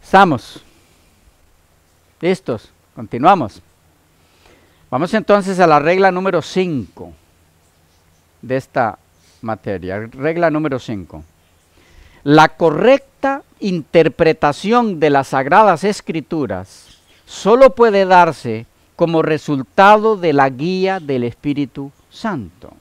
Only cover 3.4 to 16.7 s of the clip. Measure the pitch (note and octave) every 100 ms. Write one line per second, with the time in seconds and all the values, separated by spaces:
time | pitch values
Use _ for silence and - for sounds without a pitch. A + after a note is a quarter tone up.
3.4 | A2+ - _ _ _ _ _ _ _ _
4.4 | _ _ _ _ _ B2+ E3 A3 E3 G3+
5.4 | F#3+ F#3 F3+ D3 D3 F#3 F#3+ F3+ F#3+ F3
6.4 | - F#3 F#3 D3 G2 - F2 E2 _ _
7.4 | _ _ _ _ _ _ _ _ _ _
8.4 | - C3 - - A#2 - _ _ _ _
9.4 | A2+ A2 - G2 F2+ G2 A2+ C3 C#3+ E3
10.4 | E3+ D3+ D#3 C3+ - G#2+ E2+ D#2 E2 _
11.4 | _ _ _ _ _ - - _ C#3 D3+
12.4 | D#3 - E3+ D3+ G#3+ C4+ _ _ C#4 C4+
13.4 | - _ G#3 F3+ C#3+ F3 D#3+ - D#3+ D3+
14.4 | D3+ C#3+ G3 A#3+ A#3 E3+ D3+ C#3 C3+ C#3
15.4 | C3+ F3+ G#3+ E3 G3 G3+ - E3 - E3
16.4 | B2 F#2+ F#2